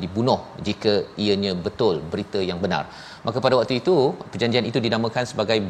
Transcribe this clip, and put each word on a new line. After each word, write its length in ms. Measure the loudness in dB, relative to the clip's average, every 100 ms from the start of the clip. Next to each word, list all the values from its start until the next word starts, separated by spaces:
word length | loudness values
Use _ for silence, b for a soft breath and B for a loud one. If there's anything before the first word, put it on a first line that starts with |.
dibunuh 360 | -2 0 2 2 -2 -6 -6
jika 260 | 0 2 2 0 -2 0
ianya 280 | 2 0 -2 -4
betul 260 | 0 2 2 -2
berita 280 | -6 -4 -4 -2
yang 100 | -2
benar? 200 | 0 0 -2 B B B -4
Maka 100 | 0 4
pada 80 | 4
waktu 160 | 4 0
itu, 140 | 2 4 4 0 -10
perjanjian 340 | -2 0 2 0
itu 80 | 0 0
dinamakan 360 | 0 0 -2 -4
sebagai 280 | -2 0 0 4